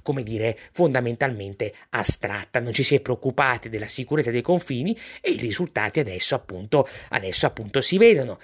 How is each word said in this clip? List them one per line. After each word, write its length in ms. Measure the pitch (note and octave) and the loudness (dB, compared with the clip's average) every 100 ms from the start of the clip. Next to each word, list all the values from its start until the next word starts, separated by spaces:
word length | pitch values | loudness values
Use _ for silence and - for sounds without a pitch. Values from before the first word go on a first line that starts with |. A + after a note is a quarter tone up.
come 200 | - C#3 | -4 -4
dire, 340 | A2 A2 A2+ A2 - | -4 -2 -2 -2 -6
fondamentalmente 1040 | - E3+ C3 A#2+ A#2 C#3 A2 G2 G2 G#2+ - - | 0 2 2 0 -2 -2 -2 -8 -6 -8 -8 -6
astratta. 720 | A#2+ - - G2 G2+ G2 B2 | -2 0 0 -4 -6 -4 -4
Non 120 | A#2+ | -2
ci 120 | A2+ | 0
si 100 | C3+ | 2
è 60 | C#3 | 2
preoccupati 680 | - A#2+ C3 B2+ C3+ A#2+ A2+ | 2 -2 -2 2 2 2 -4
della 200 | A2 G#2 | -8 -6
sicurezza 420 | - B2 D3+ A#2+ | -8 -2 -2 0
dei 120 | A#2+ | 0
confini 540 | A#2 F3+ - B2 E3 A3+ - - | 2 0 0 -2 -2 -4 -8 -6
e 120 | G#4 | -2
i 60 | D#4+ | -2
risultati 600 | A#2+ G#2 F3 - G#2+ - | -2 -4 -4 -2 0 0
adesso 380 | - F#2 - C3 | -2 -2 -2 -2
appunto, 500 | - F#2 G#2 D3 - - - | -4 -12 2 2 2 -4 -6
adesso 380 | - F#2+ - D3 | -4 -2 0 0
appunto 340 | - G#2+ C#3 | 0 -4 -2
si 180 | - F#3 | 2 6
vedono. 400 | A3+ E3+ B2 F#2 | 8 8 2 -8